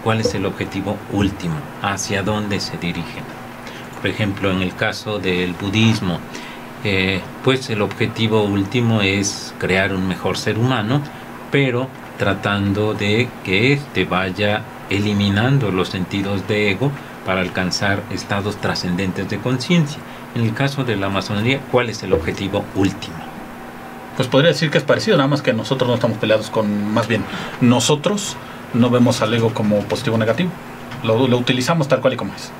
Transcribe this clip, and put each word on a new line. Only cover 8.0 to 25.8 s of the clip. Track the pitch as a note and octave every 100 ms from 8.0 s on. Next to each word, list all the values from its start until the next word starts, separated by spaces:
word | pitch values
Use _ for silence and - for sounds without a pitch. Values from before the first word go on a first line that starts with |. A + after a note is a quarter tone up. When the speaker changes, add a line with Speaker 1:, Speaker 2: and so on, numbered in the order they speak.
| A2+ A2+ A2+ A2
Speaker 1:
último | G#2 G2+ F#2+ B2 A#2 A2+
es | G2 G2 F#2+ - - -
crear | - F#2 G2
un | F#2+ F#2
mejor | F#2 G2+ F2+
ser | - G#2+
humano, | A#2+ B2+ G#2 C#3+ C#3+ - - - -
pero | C#3 C#3 A#2+ B2+ - - -
tratando | G2 G2 G#2 G2+ G2+ G2 G#2+
de | G#2 G2+ G#2+ A#2+ -
que | - F#2 B2
éste | C#3+ C#3+ - F2
vaya | F2+ F#2+ F#2 G#2 G#2+ A2 - -
eliminando | G2 G#2 G2+ G2+ G2 A#2+ C#3 G#2+
los | F#2 F2
sentidos | G2 F2+ G2+ G2 G2+ E2+
de | G#2 G#2
ego | F#2+ C3+ C#3+ - - -
para | F#2+
alcanzar | F2+ F#2 F#2 - G#2 G2+ -
estados | F#2+ - G2+ G2+ G2+
trascendentes | G2+ F2 F#2 F2 F#2+ F2+ F#2+
de | G2+
conciencia. | B2 B2+ - F3 D3 - - - - B2
En |
el | A2+
caso | A2 C#3 C#3
de | A#2+ G#2
la | G2
masonería, | G2 F#2 G#2 A2 C3 -
¿cuál | B2 A#2+
es | G#2+
el | G2
objetivo | F#2+ - F#2 G2 G2+ - -
último? | F#2+ - - - - - - - - - - - - -
Speaker 2:
Pues | B2
podría | F3 E3+
decir | D3 D#3+
que | D#3
es |
parecido, | - A#2 A3 F#3+
nada | C3+
más | C#3+
que | -
nosotros | A2+ A2+ C3+